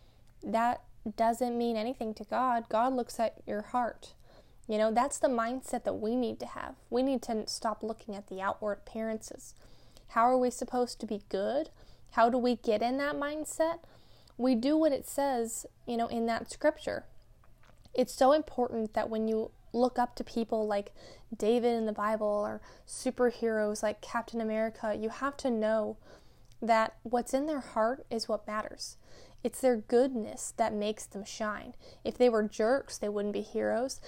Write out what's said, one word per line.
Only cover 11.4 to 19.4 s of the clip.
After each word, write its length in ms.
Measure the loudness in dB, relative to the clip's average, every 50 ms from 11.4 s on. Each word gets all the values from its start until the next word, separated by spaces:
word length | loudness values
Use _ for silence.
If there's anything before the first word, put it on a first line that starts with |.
| 0 0 0 0 -2 -4 -8 -20 -20 -20 -20 -20 -14 -2
How 180 | 4 6 6 6
do 80 | 6
we 200 | 6 4 4 2
get 260 | 2 2 0 2 2 2
in 160 | 0 0 0
that 160 | 0 -2 -2
mindset? 640 | -2 -4 -4 -4 -6 -8 -4 0 0 0 0 0 -4 -10 -18 -20 -20 -20 -20 -20 -20 -20 -14 -4
We 160 | 0 2 4 4
do 240 | 4 4 4 4
what 140 | 6 4 4
it 160 | 2 0 -4
says, 580 | -4 -2 0 2 2 2 0 -2 -4 -6 -10 -12 -14 -18 -14 -8
you 100 | -4 -2
know, 120 | -2 -2 -2
in 180 | 0 0 0
that 240 | 0 0 -2 -4 -8
scripture. 540 | -4 0 2 2 2 0 -4 -6 -6 -6 -8 -12 -20 -20 -20 -20 -20 -20 -20 -20 -20 -20 -20 -20 -20 -20 -18 -6 -2
It's 180 | -2 0 0 2
so 200 | 4 6 6 6
important 600 | 4 2 -2 -2 -2 -2 0 -2 -4 -4 -2 -2
that 160 | -4 -2 -2
when 180 | -2 -2 0
you 220 | 0 0 -2